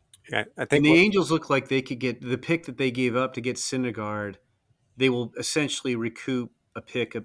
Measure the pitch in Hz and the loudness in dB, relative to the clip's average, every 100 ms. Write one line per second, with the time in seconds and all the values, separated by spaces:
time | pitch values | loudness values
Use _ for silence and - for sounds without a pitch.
0 | _ - - 113 107 - 131 143 147 165 | _ -20 -6 -6 -4 -6 0 4 6 8
1 | 208 196 147 156 - 135 - 135 131 123 | 6 4 2 0 2 0 2 0 0 -4
2 | 127 117 127 123 139 165 156 123 131 120 | -4 -4 -4 -4 0 -2 -2 -4 -2 0
3 | 127 120 127 127 131 117 - 131 123 110 | 0 0 -2 -2 -6 -4 -4 -2 -2 -4
4 | 107 104 104 95 _ _ _ _ _ - | -6 -4 -6 -10 _ _ _ _ _ 0
5 | 131 123 117 - 120 160 143 - 135 120 | 2 2 -2 -6 -4 -2 -2 -2 -4 -2
6 | 117 113 - 131 117 _ _ - - 127 | -4 -6 -4 -4 -4 _ _ -16 -8 -6
7 | 117 117 | -4 -6